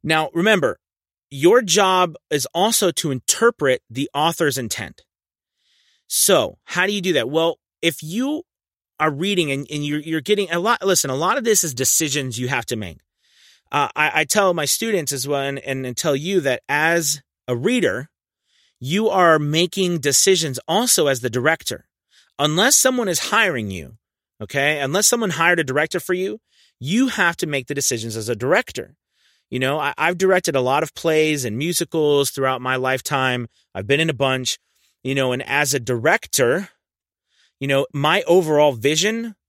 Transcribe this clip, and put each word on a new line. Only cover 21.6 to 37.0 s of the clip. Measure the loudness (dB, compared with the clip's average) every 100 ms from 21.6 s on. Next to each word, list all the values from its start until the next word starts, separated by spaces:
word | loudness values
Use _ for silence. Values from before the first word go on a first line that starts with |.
| -6 -10 _ _ _ _ _ -2
Unless | 0 2 4 4
someone | 4 2 -2
is | -2
hiring | 0 2 2 0 -6
you, | -8 -12 -20 _ _ _ _
okay, | -6 0 0 0
unless | -2 2 2
someone | 2 -2
hired | 2 2 4
a |
director | 0 -2 -2 -4
for | -4
you, | -4 -4 -8 _ _ _ _
you | -2 0 0
have | 2 0 0
to | -4
make | -4 -4
the | -4
decisions | -2 -4 -6 -6
as | -6
a | -4
director. | 0 0 0 -10 -12 _ _ _ _ _ _
You | -4
know, | -2 -2
I, | -4 0
I've | -2 2
directed | 2 4 2 0
a |
lot | 2 0
of | -2
plays | -4 0 2 2 0 -4
and | -4
musicals | -2 -2 -2 0 2 4 2
throughout | 0 -2 -2
my | -2 -2
lifetime. | 0 -2 -2 0 0 -2 -6 _ _
I've | -10 -2
been | 0
in | 0
a |
bunch, | 0 0 0 -4 -8 _ _ _ _
you | -4 -2
know, | 0
and | -2
as | -2 -2 0
a | -2
director, | -2 0 2 0 -2 0 2 0 -4 _ _ _